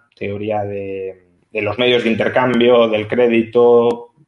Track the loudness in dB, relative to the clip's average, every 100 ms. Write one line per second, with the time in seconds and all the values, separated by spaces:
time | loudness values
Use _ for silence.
0 | _ _ -10 -6 -4 -4 -6 -8 -8 -10
1 | -10 -14 _ _ _ -6 -4 0 0 2
2 | 0 -2 0 0 0 2 4 4 2 0
3 | -2 0 2 2 0 2 4 4 2 -2
4 | -10 _